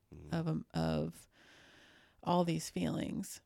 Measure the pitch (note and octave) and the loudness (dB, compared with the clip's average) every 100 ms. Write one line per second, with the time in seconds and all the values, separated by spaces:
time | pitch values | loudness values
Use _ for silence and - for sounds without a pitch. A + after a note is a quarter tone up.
0 | - D#2 D#2 E3 E3 - - E2+ E2 - | -20 -16 -4 -2 0 0 -2 0 2 2
1 | D#3+ - - - - - - - - - | 0 -4 -16 -20 -20 -20 -20 -20 -20 -20
2 | - _ - F3 E3+ D#3+ - F3+ E3 - | -20 _ 2 4 4 2 -2 -2 0 0
3 | - - G3 - | -2 -4 -6 -10